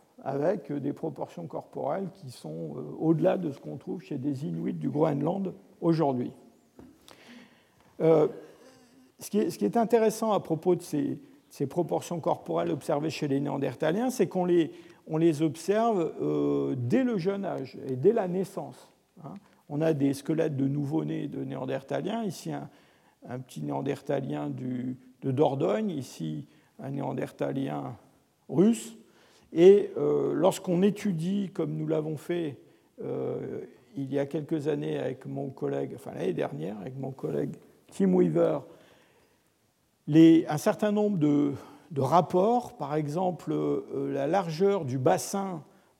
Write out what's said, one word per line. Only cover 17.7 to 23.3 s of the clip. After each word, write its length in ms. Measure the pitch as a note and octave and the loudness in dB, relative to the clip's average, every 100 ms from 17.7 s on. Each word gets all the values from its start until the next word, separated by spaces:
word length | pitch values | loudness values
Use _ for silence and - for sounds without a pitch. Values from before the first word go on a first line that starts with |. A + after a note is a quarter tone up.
| - - | -10 -8
et 100 | B2+ | 2
dès 160 | D#3+ | 4
la 160 | A#3 F#3 | 4 2
naissance, 640 | F3+ F#3 - C#3+ - - _ _ - D3 | -2 -4 -6 -12 -14 -20 _ _ -20 -18
hein. 100 | G3 - _ - | -16 -18 _ -8
On 120 | D3 | 0
a 140 | D#3+ D3 | 2 4
des 200 | C#3 C#3 | 2 0
squelettes 420 | - D#3 D#3+ C3+ | -2 0 0 0
de 120 | C#3 | 0
nouveau-nés 580 | C#3+ C#3 D#3 D3+ D#3 D3+ | 0 -2 -2 -2 -4 -6
de 160 | C#3 | -6
Néandertaliens. 800 | C3+ C#3 C3+ C3+ - C#3 E3 A3+ | -8 -6 -4 -6 -4 -4 -2 -4
Ici, 300 | G#3+ C#3+ E3 | -4 -6 -8
un, 160 | C#3+ C#3+ - _ _ _ _ | -8 -10 -16 _ _ _ _
un 120 | - | -12